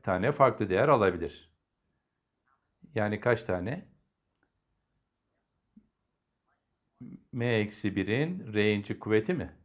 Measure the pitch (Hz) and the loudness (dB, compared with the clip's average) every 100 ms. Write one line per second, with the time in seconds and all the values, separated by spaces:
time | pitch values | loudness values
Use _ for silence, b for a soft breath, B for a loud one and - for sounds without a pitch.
0 | - 90 117 143 131 - 98 92 143 127 | -2 0 0 4 4 4 0 2 4 6
1 | 98 87 73 - - _ _ _ _ _ | 4 2 -6 -10 -20 _ _ _ _ _
2 | _ _ _ _ _ _ _ _ - 120 | _ _ _ _ _ _ _ _ -8 -2
3 | 104 104 123 113 - 90 95 180 - _ | -2 0 0 0 0 -4 -4 -10 -14 _
4 | _ _ _ _ _ _ _ _ _ _ | _ _ _ _ _ _ _ _ _ _
5 | _ _ _ _ _ _ _ - _ _ | _ _ _ _ _ _ _ -20 _ _
6 | _ _ _ _ _ _ _ _ _ - | _ _ _ _ _ _ _ _ _ -20
7 | 127 - _ 127 120 110 104 - 104 95 | -18 -18 _ -4 0 0 0 -4 -4 -2
8 | 95 120 160 185 139 107 107 101 - 107 | -2 0 -2 -6 -4 0 2 2 -2 -6
9 | 107 107 107 170 78 - | 0 2 2 -4 -6 -12